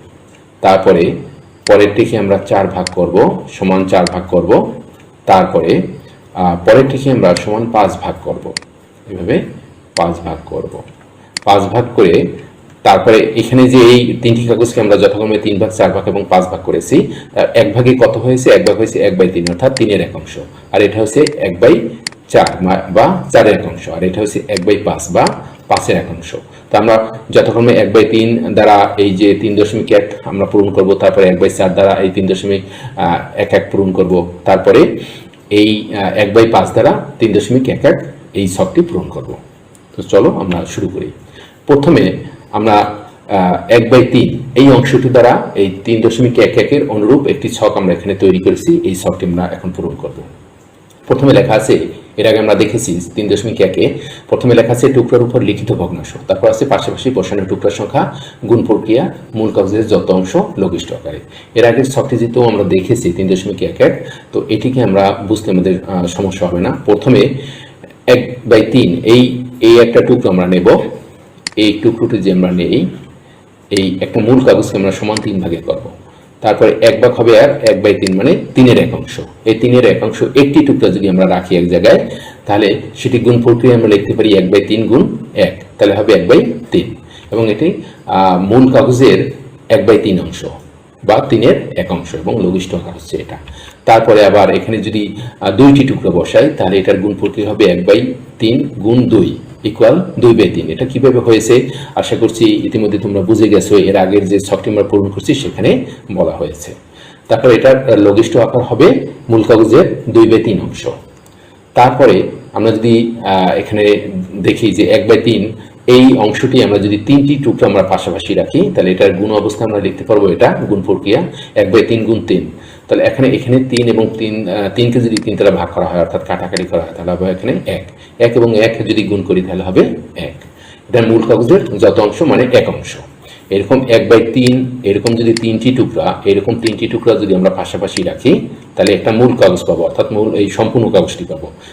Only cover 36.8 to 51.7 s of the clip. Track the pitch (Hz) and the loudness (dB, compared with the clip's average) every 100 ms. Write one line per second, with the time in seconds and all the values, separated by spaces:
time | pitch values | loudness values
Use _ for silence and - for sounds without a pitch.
36.8 | 131 208 - - 117 101 - 127 120 90 | 0 0 -6 -4 0 0 0 0 0 0
37.8 | 143 180 - - - 95 98 - 92 - | 0 0 -4 -16 -12 -6 -4 -4 -4 0
38.8 | 175 92 76 71 64 - - _ _ - | -2 -4 -8 -12 -14 -16 -18 _ _ -20
39.8 | _ - 92 98 139 - 98 85 - - | _ -14 0 2 2 0 -4 -6 -6 -8
40.8 | 95 - 76 - - - - _ - 143 | -8 -8 -12 -14 -20 -20 -20 _ 0 2
41.8 | 151 135 95 - - - - 104 107 104 | 4 2 2 -2 -12 -20 -10 -2 2 2
42.8 | 104 101 - - - 98 92 87 - 117 | 0 -6 -16 -20 -6 -2 0 -2 2 2
43.8 | 113 127 - 120 - - - - 139 120 | 4 4 4 2 0 -2 -4 2 4 4
44.8 | - 135 127 123 117 - - - 98 92 | 2 0 2 4 4 2 -2 -4 -4 -4
45.8 | - 113 113 113 123 - 104 117 107 143 | -4 0 0 0 0 2 2 2 0 0
46.8 | - 107 107 143 - 95 - - - - | -2 -2 2 2 2 -4 -6 -2 -2 0
47.8 | 92 85 101 95 98 92 95 90 - 120 | -2 -2 -4 0 2 2 0 -2 0 0
48.8 | - 92 98 87 90 87 87 87 92 87 | 0 -4 -6 -4 -4 -4 -4 -8 -10 -8
49.8 | 87 - - - - - - _ _ _ | -10 -10 -14 -14 -20 -20 -20 _ _ _
50.8 | _ _ - - 139 - - 107 - | _ _ -2 0 4 2 4 0 2